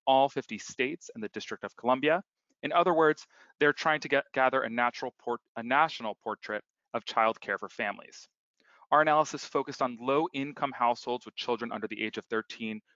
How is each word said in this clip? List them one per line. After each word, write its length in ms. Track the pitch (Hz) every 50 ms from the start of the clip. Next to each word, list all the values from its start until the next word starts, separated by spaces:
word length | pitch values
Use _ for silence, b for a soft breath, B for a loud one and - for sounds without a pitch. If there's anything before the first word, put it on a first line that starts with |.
| -
all 220 | - 131 135 135 139
fifty 300 | - 135 127 - 113 104
states 520 | - - - - 127 135 165 - - - -
and 100 | 117 110
the 60 | 101
District 340 | - 107 - - 110 - -
of 120 | 101 _
Columbia. 460 | - - 120 131 131 143 151 160 180 - _ _ _ _ _ _ _
In 100 | - 147
other 200 | - 175 170 180
words, 340 | 170 160 160 151 156 - - _ b b b b b b
they're 140 | 147 147
trying 280 | 143 - - 160 156 151
to 80 | - 143
get, 160 | 139 139 - _ -
gather 280 | 139 131 127 127 131
a 60 | 120 113
natural 460 | 117 120 120 120 - - - 127 - _
port-, 220 | - - 117 117 _ _ -
a 60 | 117
national 560 | 113 120 131 143 156 160 - - 120 107 101 _
portrait 400 | - 113 104 - - - 107 104 - _ _ _ _ _
of 140 | - 117 -
childcare 520 | - - 120 113 113 113 - - 107 101 95
for 120 | 107 95
families. 580 | - - 113 101 101 - - - - - - _ _ _ _ _ _ _ b b b b b b
Our 100 | 139 147
analysis 440 | 156 156 151 151 151 - - 143 -
focused 360 | - - 147 135 - 135 -
on 160 | 143 123 120 113
low-income 720 | 120 131 135 147 165 175 - 139 139 147 143 - 147 139
households 520 | 127 - 123 120 120 - - 123 120 123 -
with 100 | 110 -
children 380 | - - - 120 107 120 117
under 160 | 110 107 107 107
the 140 | 107 104
age 160 | 110 107 - 110
of 80 | -
thirteen 540 | - 117 110 - - - - 117 110 110 107 - _ _